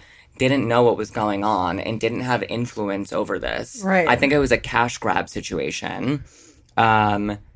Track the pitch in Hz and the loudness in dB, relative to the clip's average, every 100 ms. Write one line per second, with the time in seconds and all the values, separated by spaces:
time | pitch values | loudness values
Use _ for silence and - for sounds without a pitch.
0 | - - _ - 131 139 113 120 120 104 | -12 -20 _ -2 0 2 2 4 4 4
1 | 107 117 107 98 104 98 90 92 - 110 | -2 -2 -2 0 0 0 0 -2 -4 -2
2 | 113 113 127 117 - 117 123 - 101 98 | -2 -2 -2 -2 -2 -4 -6 -4 -4 -4
3 | 98 95 107 95 60 57 120 240 190 190 | -4 -4 -2 -4 -4 -6 -8 -6 0 2
4 | 160 123 139 147 135 117 - 120 120 - | 4 4 4 4 4 2 2 0 0 -2
5 | 110 90 87 104 - 85 69 87 80 92 | -2 -2 -2 -8 -6 -4 -4 -4 -8 -4
6 | 117 143 - - - _ _ - 113 110 | -4 -4 -6 -20 -20 _ _ 2 4 4
7 | 107 101 104 104 - | 4 0 -2 -6 -12